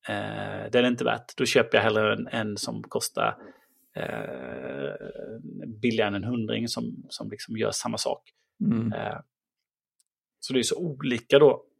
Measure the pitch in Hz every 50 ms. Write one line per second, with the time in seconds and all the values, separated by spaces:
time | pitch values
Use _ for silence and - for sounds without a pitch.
0 | _ - 107 101 104 104 107 107 101 104 104 104 104 107 - 123 123 123 123 120
1 | 123 120 113 117 - - - - 131 123 - 131 117 - - 113 104 113 107 107
2 | 107 107 104 107 120 - - 120 110 107 104 101 - - 117 110 110 - - 107
3 | - - _ - 117 113 117 - - - - _ _ _ _ _ _ _ _ -
4 | - - - 55 55 - - 64 64 62 60 64 64 62 65 69 69 69 - -
5 | - - - - - - - - - - - - - - 113 107 113 123 110 110
6 | 110 104 101 101 98 113 123 120 113 110 113 110 117 113 - - 120 117 - -
7 | - - - - - 107 107 107 - - 113 110 113 107 101 - - 123 113 107
8 | - 127 131 - _ _ _ _ _ _ _ _ 208 - 120 113 113 113 110 113
9 | 110 107 - - - _ _ _ _ _ _ _ _ _ _ _ _ _ _ _
10 | _ _ _ _ _ _ _ _ - - 131 127 117 - - - 180 170 143 131
11 | 123 131 123 113 - _ - 139 151 139 123 - - _ _